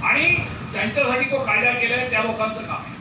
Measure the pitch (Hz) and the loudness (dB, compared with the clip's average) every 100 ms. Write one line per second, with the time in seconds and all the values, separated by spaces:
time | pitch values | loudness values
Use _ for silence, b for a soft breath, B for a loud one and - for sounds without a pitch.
0 | - - 330 - - - - 208 208 285 | 2 2 4 2 0 -8 -8 -4 -2 2
1 | 254 247 254 277 269 - 233 240 240 247 | 2 2 2 0 2 2 2 0 0 0
2 | 254 220 226 220 220 - - - - - | 0 0 0 0 -2 -2 -6 -8 -8 -14